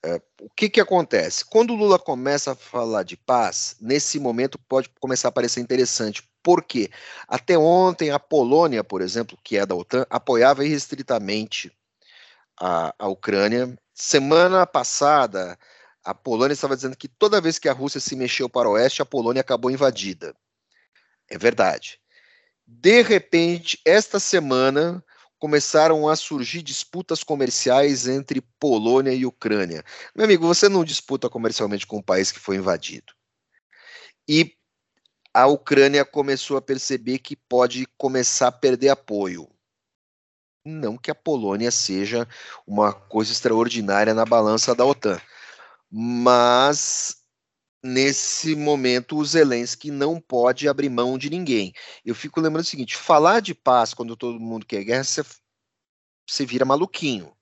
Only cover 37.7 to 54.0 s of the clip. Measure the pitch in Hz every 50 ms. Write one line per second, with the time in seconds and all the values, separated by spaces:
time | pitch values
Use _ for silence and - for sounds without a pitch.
37.7 | 120 127 131 - _ _ - 131 131 131 123 - - - 131 123 123 _ - 135
38.7 | 127 120 131 139 135 - _ - 107 101 98 92 90 85 76 _ _ _ _ _
39.7 | _ _ _ _ _ _ _ _ _ _ _ _ _ _ _ _ _ _ _ 151
40.7 | 160 156 147 110 110 123 - - 151 _ _ 160 151 131 110 101 98 104 113 120
41.7 | 110 - - 98 95 95 101 104 117 117 120 117 - - - - - - _ -
42.7 | 101 104 104 104 101 - _ _ - 110 110 107 - - - 123 113 113 117 120
43.7 | 117 120 104 98 98 101 107 110 110 110 113 113 117 117 107 107 110 113 - -
44.7 | 123 117 123 135 139 123 - 110 92 82 - _ - - - - - - - -
45.7 | _ _ _ _ 95 110 113 120 123 120 120 123 123 123 120 123 123 123 131 143
46.7 | 147 147 - - - - - - - _ _ _ _ _ _ _ _ _ _ _
47.7 | _ _ - 127 127 131 135 139 139 - - - - - - 160 156 151 151 147
48.7 | 147 139 127 127 123 127 123 - 160 151 151 143 151 165 151 139 123 120 120 120
49.7 | - _ - 151 143 139 139 151 165 170 - _ - 123 120 127 127 127 143 147
50.7 | 139 135 143 139 123 120 123 127 131 131 131 143 156 180 185 147 127 110 98 92
51.7 | - - - - - - _ 113 117 - - 151 - 165 160 160 156 160 165 -
52.7 | - 139 123 110 - - - - 170 147 151 170 202 233 208 202 170 _ _ 139
53.7 | 127 123 113 113 - -